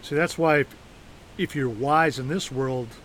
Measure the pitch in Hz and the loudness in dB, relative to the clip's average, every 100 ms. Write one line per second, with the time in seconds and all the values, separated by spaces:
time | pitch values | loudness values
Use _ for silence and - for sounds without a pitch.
0 | - 147 170 - 160 147 139 - - - | -2 0 0 2 4 4 2 -4 -20 -20
1 | - - - - 175 147 131 107 135 151 | -20 -20 -20 -6 -4 -2 -4 -2 2 4
2 | 160 127 131 175 - 131 131 131 117 - | 4 0 -4 -4 -4 -4 -2 -2 -6 -12